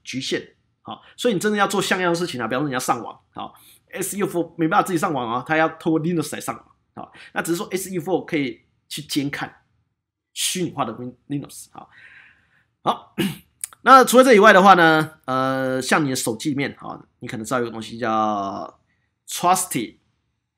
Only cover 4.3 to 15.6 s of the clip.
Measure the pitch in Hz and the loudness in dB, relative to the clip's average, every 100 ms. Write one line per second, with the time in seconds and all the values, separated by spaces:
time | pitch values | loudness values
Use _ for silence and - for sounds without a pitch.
4.3 | 170 160 - 160 202 180 165 196 139 117 | -2 -6 -2 0 2 0 -2 -2 -4 -4
5.3 | 123 131 156 160 160 170 160 160 165 143 | -6 -2 0 0 -2 -2 -2 0 -4 -4
6.3 | 107 - 113 _ _ _ - - - - | -8 -10 -12 _ _ _ -20 -18 -20 -12
7.3 | - 165 175 214 185 185 180 160 170 - | -8 -4 -6 -4 -8 -6 -8 -2 -4 -2
8.3 | 156 131 - _ _ - - 147 151 143 | -4 -4 -8 _ _ -16 -14 -6 -4 -4
9.3 | - 143 _ _ _ _ _ _ _ _ | -8 -12 _ _ _ _ _ _ _ _
10.3 | - - 185 160 139 117 113 123 - - | -8 -6 -4 -6 -4 -6 -8 -14 -16 -10
11.3 | 143 - - - - - - - - - | -10 -10 -18 -20 -20 -20 -20 -20 -20 -20
12.3 | _ _ _ _ _ - - - - 190 | _ _ _ _ _ -4 -4 -8 -4 -4
13.3 | 139 _ - - - 233 262 233 240 262 | -4 _ -18 -18 -2 6 8 8 6 8
14.3 | 208 214 190 196 180 165 156 156 - - | 8 8 8 8 8 8 4 0 -8 -6
15.3 | 131 131 131 | -4 -2 -2